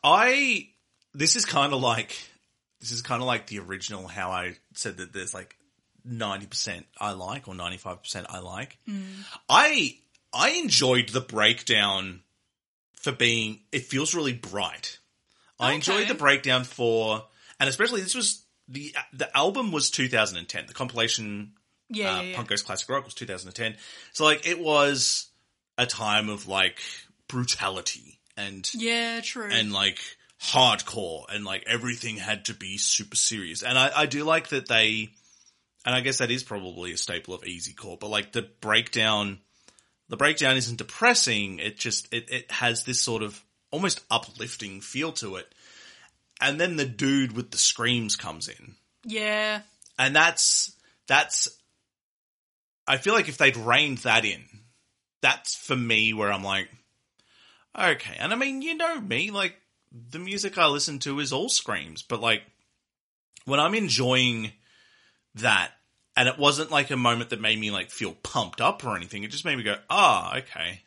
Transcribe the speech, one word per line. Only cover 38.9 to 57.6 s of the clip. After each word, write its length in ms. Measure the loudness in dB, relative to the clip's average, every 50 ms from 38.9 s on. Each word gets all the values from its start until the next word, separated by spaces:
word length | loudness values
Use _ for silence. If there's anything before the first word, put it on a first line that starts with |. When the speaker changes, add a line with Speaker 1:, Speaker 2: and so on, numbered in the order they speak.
| 0 2 2 2 2 0 -2 -4 -6 -10 _ _ _ _ _ -20 _ -20 _ _ _ _ _ _
Speaker 1:
the 80 | -2
breakdown 400 | 2 2 2 2 2 2 2 2
isn't 200 | 2 0 -2 -6
depressing. 840 | -8 -10 -12 -4 2 4 4 6 4 4 2 2 0 0 -2 -6 -6
It 180 | -6 -8 -6 -4
just, 340 | -4 -4 -4 -4 -4 -4 -6
it, 160 | -6 -6 -6
it 220 | -8 -8 -8 -6
has 320 | -4 0 0 0 0 0 -4
this 180 | -2 0 0
sort 220 | 0 0 -2 -4 -4
of 180 | -6 -8 -14 _ _ _ _ _ _
almost 300 | -4 -2 0 0 -2 -2 -2 _
uplifting 680 | -2 -2 -2 -4 -12 -12 -10 -10 -10 -12 -12 -12 -12 -14
feel 320 | -14 -8 -4 -4 -4 -4 -4
to 240 | -6 -8 -8 -8
it. 100 | -10 -12 _ _ _ -20 -20 -20 -20 -20 -20 -20 -20 -20 _ _ _ _ _ _ 0
And 180 | 0 0 2 2
then 160 | 0 0 2
the 100 | 0 -2
dude 460 | -2 -2 -2 0 2 2 2 0 0
with 200 | -4 -8 -8 -6
the 60 | -2
screams 600 | 2 2 2 2 2 2 2 2 2 0 -2 -4
comes 320 | -4 -6 -10 -8 -8 -10 -12
in. 260 | -12 -18 -20 -20 -20 _ _ _ _ _ _
Speaker 2:
Yeah. 560 | -8 -6 -4 -2 0 0 0 0 0 -2 -4 -8 _ _ _ -20 _ _
Speaker 1:
And 160 | 2 2 6 8
that's, 600 | 8 8 8 6 4 2 2 4 2 0 -2 -6 _ _ _ _ _ _
that's, 400 | 4 4 4 4 4 0 -2 -2 -2 -4 _ _ _ _ _ _ _ _ _ _ _ _ _ _ _ _ _ _ _ _ _ _ _ _ _ _
I 120 | 0 0
feel 160 | 0 2 2 2
like 160 | 2 2 0
if 80 | 0
they'd 180 | 4 4 4 4
reined 440 | 2 2 4 4 6 4 2 -2 -2
that 260 | 2 4 4 4 4
in, 180 | 2 -4 -4 -10 _ -20 -20 -20 _ _ _ _ _ _ _ _ _ _ _
that's 320 | 2 2 2 2 -4 -10 -10
for 220 | -8 -4 -2 -2
me 380 | -2 2 2 2 4 4 2 2
where 180 | 2 2 2
I'm 140 | 0 0 -2
like, 240 | -2 -2 -2 -4 -6 -14 _ _ _ _ _ _ _ _ _ _ _ _ _ -20 -20 _ _